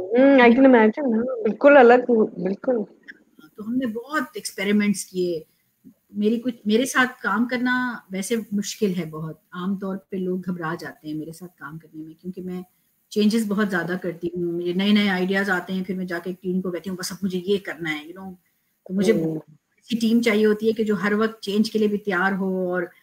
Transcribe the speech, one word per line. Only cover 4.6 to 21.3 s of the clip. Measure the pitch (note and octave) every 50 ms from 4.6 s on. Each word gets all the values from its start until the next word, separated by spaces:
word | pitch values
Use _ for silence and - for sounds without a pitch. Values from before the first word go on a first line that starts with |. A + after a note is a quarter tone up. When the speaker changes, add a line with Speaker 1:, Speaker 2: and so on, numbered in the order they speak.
| F#3+ G3+ G#3 G#3 G#3 G#3 G3 - -
Speaker 2:
किए। | - F#3+ F#3 F3+ F3 E3+ D#3 D#3 _ _ _ _ _ _ _ _ - - _ _ _ G3+
मेरी | G3+ G#3 G#3+ A#3+ A3+
कुछ, | A#3 B3+ A#3 - -
मेरे | G#3 G#3 A3+ C4+
साथ | C4 - C#4 B3+
काम | A#3+ - - - G#3 F#3+ G#3+ B3
करना | A#3+ B3+ A#3+ B3 B3 B3 B3+ B3+ B3 A3+ - - -
वैसे | F#3+ F#3 G3 - A#3+ A3+ G#3+ - G3+
मुश्किल | G3+ G3+ - - - A3 G3
है | F3+ F3+ E3
बहुत, | D#3 D#3 D#3 D#3+ D#3+ D3+ - _ _ -
आमतौर | F3 F3+ F#3+ G3+ F#3 G3+ F#3+ F#3+ G3 - _
पे | -
लोग | F#3 F#3 F3+ F#3 F#3+
घबरा | F3+ F#3 F3+ E3+ E3 D#3 E3+
जाते | E3+ E3 C#3 B2+ _ - D#3
हैं | D3+
मेरे | D#3 D3+ D#3+ E3
साथ | - F3+ E3+
काम | _ - D3 C#3 D#3 D#3+
करने | D#3+ D#3 D#3 D#3 D#3
में, | D#3+ D#3+ _
क्योंकि | - F3+ F3+ G3
मैं | F3+ F#3 F3+ F3+ F#3 _ _ _ _ _ _ _ _ -
चेंजेस | - G#3+ G#3 G#3+ G#3+ A#3 A3+
बहुत | G3+ G3+ G3+ G#3+ G3
ज़्यादा | G3 F3 E3 E3 F3+
करती | F#3 - F3 D#3+ E3 - E3+ -
हूँ, | F3+ F3 E3+ E3+
मुझे | F3 F3 F3 F3
नए-नए | F#3 G3 G#3 G#3 G#3 G#3 G3+
आइडियाज़ | F#3 F3+ F#3 F#3 G3 G3 G3+ G3+
आते | F#3 F3+ F3 - F#3+
हैं, | F#3 F#3
फिर | - F#3
मैं | F#3 F#3
जाके | F3+ F3 F3 F3 F#3 F3+
टीम | - - F#3 F3+ F#3
को | F3+ F#3
कहती | F3 E3 - G3
हूँ, | F#3 F3
"बस | F#3 - F#3+
अब | - F#3+
मुझे | F#3+ F3+ F3+
ये | F3 F#3+ G3+ F#3+
करना | - F3 D3+ D3+ E3+ D#3
है", | D#3 D3 D3+ D#3+
you | F3 F#3+
know। | F#3+ F#3+ F3+ - _ _ _ _ _ _ _ _ - -
तो | F#3
मुझे | G3 F#3+ G#3+ G#3+
Speaker 1:
हम्म। | E3+ D#3+ D#3+ D#3+ D#3 - _ - _ _ _ _ _
Speaker 2:
ऐसी | _ - A#3+
टीम | A3+ A3+ A3 A3+ A#3
चाहिए | A#3 A#3+ G3+ G#3 G#3+
होती | G#3+ G#3 G#3+ A3
है | A3+ A3
कि | A3 A3
जो | G#3 G#3
हर | F3+ F3+ G#3 G#3
वक्त | G#3 A3 G#3+